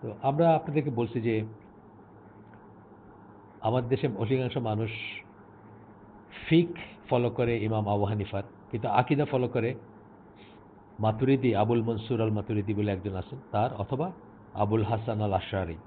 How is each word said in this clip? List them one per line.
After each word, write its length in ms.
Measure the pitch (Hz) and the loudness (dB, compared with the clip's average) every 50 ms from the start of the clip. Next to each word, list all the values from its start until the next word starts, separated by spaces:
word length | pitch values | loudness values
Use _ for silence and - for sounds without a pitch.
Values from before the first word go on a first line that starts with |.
তো 120 | - 120 104 - | -8 -10 -10 -2
আমরা 340 | - 135 143 147 170 165 160 | 0 0 2 4 6 6 6
আপনাদেরকে 340 | 160 - - 143 151 143 147 | 4 2 0 -2 0 0 0
বলছি 320 | 127 113 120 110 113 123 | 0 0 -2 0 -2 -2
যে 240 | 110 117 113 110 107 107 - - - - - - - - - - - - - - - - - - - - - - - - - - - - - - - - - - - - - - - - - - | 0 2 0 0 0 -4 -8 -16 -20 -20 -20 -20 -20 -20 -20 -20 -20 -20 -20 -20 -20 -20 -20 -20 -20 -20 -20 -20 -20 -20 -20 -20 -20 -20 -20 -20 -20 -20 -20 -20 -20 -20 -20 -20 -20 -20 -20 -6
আমাদের 280 | - 110 117 127 123 120 | -2 0 0 0 0 0
দেশে 200 | 135 131 - 139 113 98 | -2 0 0 -2 -2 -2
অধিকাংশ 400 | 113 107 131 131 131 123 - 143 | 0 0 2 0 0 0 -2 -2
মানুষ 340 | 117 113 107 104 113 110 110 - - - - - - - - - - - - - - - - - - - - - - - - - - - - - - - | -2 -2 -2 0 -2 -4 -4 -8 -10 -10 -12 -12 -16 -18 -20 -20 -20 -20 -20 -20 -20 -20 -20 -20 -20 -20 -20 -20 -20 -20 -20 -20 -20 -20 -18 -16 -2 4
ফিক 220 | 160 165 175 170 - - - - - - - - | 4 4 4 4 0 -10 -12 -16 -16 -20 -6 0
ফলো 200 | 135 123 120 117 | 0 2 2 2
করে 340 | 120 - 123 120 117 113 104 | 0 0 0 2 2 0 0
ইমাম 240 | 107 110 110 104 101 | 0 0 0 0 0
আবু 180 | 104 101 101 | 0 0 2
হানিফার, 380 | 101 107 104 101 - - 98 98 - - - - - | 0 0 -2 -2 -4 -4 -6 -6 -6 -14 -20 -16 -8
কিন্তু 160 | - 117 110 123 | -8 -4 -4 2
আকীদা 380 | 104 120 127 - 156 139 147 | 2 2 4 4 4 2 2
ফলো 220 | 139 - 131 123 120 | 0 0 0 0 0
করে 280 | 123 123 113 117 135 - - - - - - - - - - - - - - - - - - - - - - - - - | 0 0 -2 -2 -4 -6 -12 -20 -20 -20 -20 -20 -20 -20 -20 -20 -20 -20 -20 -20 -20 -20 -20 -20 -20 -20 -20 -20 -8 -2
মাতুরিদি, 560 | 104 110 110 110 135 131 135 131 120 127 110 | 0 0 0 2 4 4 4 4 4 2 4
আবুল 280 | 98 107 110 120 120 110 | 4 4 4 4 2 2
মনসুর 380 | 117 117 104 110 - 127 110 | 0 -2 -4 -2 -2 0 0
আল 100 | 113 110 | 2 2
মাতুরিদি 420 | 107 104 101 - 117 104 101 101 107 | 0 0 -2 -2 -2 -2 0 -2 0
বলে 180 | 101 104 104 | 0 0 0
একজন 240 | 98 92 92 101 95 | 0 -2 -4 -6 -6
আছেন 240 | 92 92 - - 135 - - | -6 -8 -8 -12 -16 -14 -4
তার, 220 | - 104 110 127 131 | -2 0 0 0 0
অথবা 380 | 104 101 - 139 127 156 185 185 - - - - - - - - | -4 -6 -4 -2 -4 -4 -4 -6 -10 -18 -20 -20 -20 -20 -16 -2
আবুল 300 | 104 104 101 107 110 107 | -2 0 2 2 2 2
হাসান 380 | 101 117 107 110 120 113 107 | 2 0 -2 -2 -4 -2 0
আল 120 | 107 104 95 | 0 2 0
আশআরী। 420 | 92 - - - 98 92 85 82 82 - | 0 -2 -2 -4 -4 -2 -4 -6 -10 -12